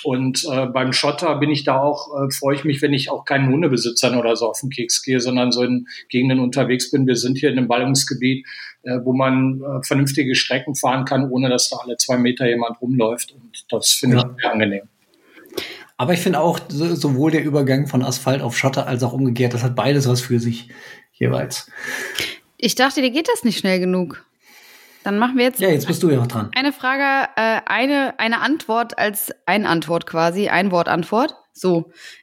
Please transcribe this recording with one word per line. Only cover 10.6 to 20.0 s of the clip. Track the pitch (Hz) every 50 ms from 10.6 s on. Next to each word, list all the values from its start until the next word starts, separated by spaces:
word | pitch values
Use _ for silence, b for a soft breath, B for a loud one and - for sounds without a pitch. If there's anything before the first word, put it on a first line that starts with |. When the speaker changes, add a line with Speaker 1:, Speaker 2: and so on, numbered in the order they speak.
| - - 135
Speaker 1:
fahren | - - 127 127 135 131
kann, | - 139 127 139 131
ohne | 123 127 135 127
dass | 123 123 - -
da | 131 120 120
alle | 123 120
zwei | - - - 127
Meter | 123 120 123 123 - 135
jemand | 120 120 120 117 113 113 -
rumläuft. | 127 120 135 127 110 110 120 120 - - -
Und | - - - - - - -
das | - 110 - -
finde | - - - 131 127
Speaker 2:
Ja. | 123 120 123 -
Speaker 1:
ich | -
sehr | 120 120 120
angenehm. | 110 107 101 98 101 - - _ _ _ _ B B B B B B B B B B B B B B B B B
Speaker 2:
Aber | - 131 147 180
ich | 175
finde | - 196 170 147
auch, | 156 175 - - - -
so, | 147 143 165 170 170
sowohl | - - 147 135 127 147 160
der | 156 156 139
Übergang | 151 139 147 139 139 131 135 147
von | 139 - 127 127
Asphalt | 135 127 - - 131 135 139
auf | 143 120 120
Schotter | - - 135 - - -
als | 147 139 - 131
auch | 123 127
umgekehrt, | 131 135 127 117 123 127 120 120
das | 117
hat | 117 127 123
beides | - 127 135 143 143